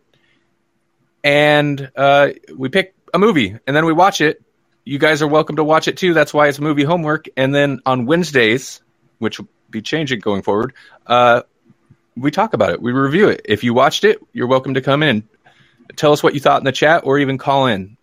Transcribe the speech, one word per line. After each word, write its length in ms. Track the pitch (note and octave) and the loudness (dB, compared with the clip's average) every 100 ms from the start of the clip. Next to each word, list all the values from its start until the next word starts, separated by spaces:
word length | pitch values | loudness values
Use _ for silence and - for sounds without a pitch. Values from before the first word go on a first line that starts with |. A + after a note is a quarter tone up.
| _ _ _ _ _ _ _ _ _ _ _ _ | _ _ _ _ _ _ _ _ _ _ _ _
and, 680 | D3 C#3+ D3 D3 D3 C#3 C#3 - | 0 2 4 4 2 -4 -8 -2
uh, 340 | C#3 C#3+ C#3 - _ D#2 | 2 4 2 -2 _ -10
we 140 | C3 | -4
pick 260 | F#3+ F#3 _ _ | -4 -4 _ _
a 60 | E3+ | 0
movie, 360 | G#3 E3+ G2 G#2+ - | 2 2 -2 -4 -4
and 80 | C#3+ | -2
then 100 | E3 | 0
we 80 | |
watch 280 | D#3 F#3+ - | 2 2 2
it. 200 | D3+ - _ _ _ _ - | -2 -2 _ _ _ _ -12
You 140 | C#3 | -2
guys 220 | D#3 D#3 | 0 0
are 60 | D3+ | 0
welcome 280 | D#3 D#3 D#3 | 0 0 -2
to 60 | |
watch 240 | D3+ D#3+ E3 | 0 0 0
it, 100 | C#3+ | -4
too. 160 | F#3 | 0
That's 200 | D#3+ D3 | 0 0
why 140 | D3 D3 | 2 0
it's 120 | C3+ | 0
movie 240 | D3+ D3 | -4 -2
homework. 440 | C#3+ F3 D#3 D3+ - - | 0 -2 -2 -4 -6 -4
And 160 | C3+ C#3+ | -2 0
then 240 | C#3+ C3+ - | 0 -2 -2
on 200 | B2+ A#2 | -2 0
Wednesdays, 760 | E3 E3 C#3+ A2 B2+ - - _ _ _ _ | 0 0 0 2 0 -4 -18 _ _ _ _
which 200 | A2 - | -8 -8
will 80 | G2+ _ _ | -16 _ _
be 120 | A2 | -12
changing 380 | G#2 D3+ D3 B2 | -6 -6 -4 -4
going 220 | G#2+ G2 | -2 -4
forward, 320 | G2+ G2+ B2+ - - _ - | -2 -2 -2 -8 -20 _ -2
uh, 360 | A#2+ B2 A#2+ - _ _ _ _ _ _ - | 2 4 2 0 _ _ _ _ _ _ -6
we 140 | C#3 | -4
talk 240 | D3 A3 | -2 -2
about 180 | - F#2+ | 0 -2
it. 100 | E2+ | -2
We 100 | A#2 | -4
review 380 | B2+ C#3 D#3+ G3 | -2 0 2 2
it. 120 | G2 - | 0 -2
If 180 | G#2 | -2
you 100 | A#2+ | 0
watched 300 | A#2 C#3 - | 2 2 2
it, 160 | G#3 - - | 0 0 -6
you're 120 | A#2+ B2 | -8 -2
welcome 260 | C3 C3 C3 | 0 0 -4
to 60 | |
come 200 | C3 C#3 | -2 0
in. 260 | D#3 A2 A2 _ _ _ _ _ _ - | 2 0 -4 _ _ _ _ _ _ -2
Tell 160 | D3+ | 2
us 80 | D3 | 2
what 120 | E3 C#3+ | 2 0
you 40 | |
thought 180 | D3 C#3 | 2 2
in 60 | C3+ | 0
the 60 | |
chat, 340 | B2+ E3 E3 - | 0 2 2 2
or 120 | C#3+ | 0
even 200 | C3+ C3+ | 0 -2
call 260 | C#3+ C#3 C3 | -2 0 0
in 300 | G2 F#2+ A2 | -2 -6 _